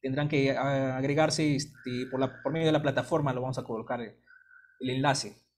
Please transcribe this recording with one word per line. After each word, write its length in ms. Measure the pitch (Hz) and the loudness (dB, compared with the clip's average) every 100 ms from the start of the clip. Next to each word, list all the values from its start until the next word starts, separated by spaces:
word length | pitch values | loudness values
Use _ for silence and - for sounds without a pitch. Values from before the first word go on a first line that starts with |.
Tendrán 280 | 135 131 147 | -2 0 2
que, 240 | 151 135 | 4 2
ah, 440 | 127 135 139 135 131 | 2 0 0 0 0
agregarse, 600 | 135 143 156 - 151 135 | 0 2 2 2 2 0
este, 500 | - - 127 123 127 | -2 -10 -8 -6 -4
por 120 | 131 | -2
la, 200 | 131 - | -2 -2
por 120 | 139 | -4
medio 140 | 160 160 | 0 2
de 60 | |
la 100 | 156 | 4
plataforma, 500 | 147 135 135 165 143 | 2 0 0 0 0
lo 100 | 123 | -2
vamos 160 | 127 131 | -4 -6
a 60 | |
colocar 360 | 123 113 104 123 | -6 -6 -4 -6
el, 160 | 113 - _ - _ - - _ | -6 -12 _ -20 _ -20 -20 _
el 100 | 127 | -4
enlace. 460 | 127 143 135 104 - _ | 0 2 0 -4 -12 _